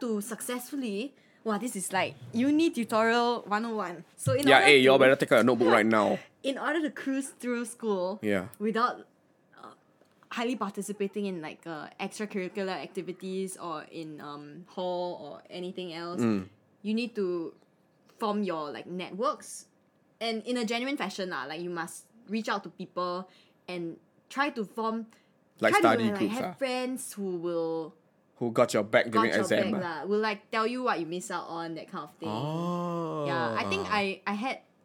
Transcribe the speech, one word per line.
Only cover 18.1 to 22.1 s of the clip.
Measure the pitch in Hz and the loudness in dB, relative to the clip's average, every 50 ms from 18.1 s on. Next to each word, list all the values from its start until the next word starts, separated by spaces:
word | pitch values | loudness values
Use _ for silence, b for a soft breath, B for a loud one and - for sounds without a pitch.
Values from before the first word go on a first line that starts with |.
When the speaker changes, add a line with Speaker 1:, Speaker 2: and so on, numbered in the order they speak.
| _ - | _ -6
Speaker 1:
form | 233 208 208 208 208 | -2 -2 0 0 -2
your, | 180 170 160 151 143 | -2 -2 -4 -6 -6
like, | 120 110 - | -8 -10 -10
networks | - 175 185 175 135 - 190 240 302 269 - - - - - - _ _ _ _ _ _ _ _ _ _ - | -10 -8 -8 -8 -8 -6 -4 -2 -2 -4 -4 -8 -16 -16 -18 -18 _ _ _ _ _ _ _ _ _ _ -8
and | 220 233 226 220 - | -6 -4 -4 -4 -4
in | 240 247 | -4 -4
a | 247 233 | -2 -2
genuine | 202 233 233 247 269 285 | -2 -2 -2 -2 -2 -4
fashion | 285 190 190 - - 190 185 170 | -4 -4 -6 -6 -6 -6 -6 -6
lah. | 135 127 143 | -6 -8 -8
Like, | 156 160 | -8 -8
you | 175 180 | -8 -8
must | 175 170 165 170 - - - _ | -6 -6 -8 -8 -10 -16 -20 _